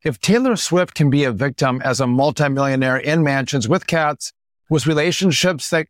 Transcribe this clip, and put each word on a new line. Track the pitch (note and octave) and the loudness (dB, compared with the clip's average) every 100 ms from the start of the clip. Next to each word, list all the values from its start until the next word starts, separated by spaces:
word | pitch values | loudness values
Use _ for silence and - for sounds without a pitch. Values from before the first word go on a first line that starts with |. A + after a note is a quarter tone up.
If | D#3 B2+ | -6 -2
Taylor | - A3+ C4 G#3+ | 2 2 2 0
Swift | - F3 F3+ | 0 0 0
can | - D3 | 0 2
be | C#3+ | 2
a | C#3 | 0
victim | G#2 C#3 - C3+ B2+ | 0 -4 -2 -2 0
as | C3+ A#2+ | -2 -2
a | B2+ | 0
multimillionaire | B2 D3 - C#3+ C3+ C#3 C3+ C3 B2+ | 2 0 0 0 0 0 0 0 0
in | C#3 D#3+ | 0 0
mansions | D3 C#3 B2+ C#3 G#2+ | 2 0 -2 -2 0
with | F3 - | -2 0
cats, | E3 D3+ D3 - - _ _ - | -2 -2 -4 -10 -16 _ _ -4
with | D#3+ D3+ | -2 2
relationships | D3+ E3 E3 F#3 C3+ F3+ D#3+ - | 2 0 0 0 2 0 -2 -2
that | E3 D#3 | -4 -4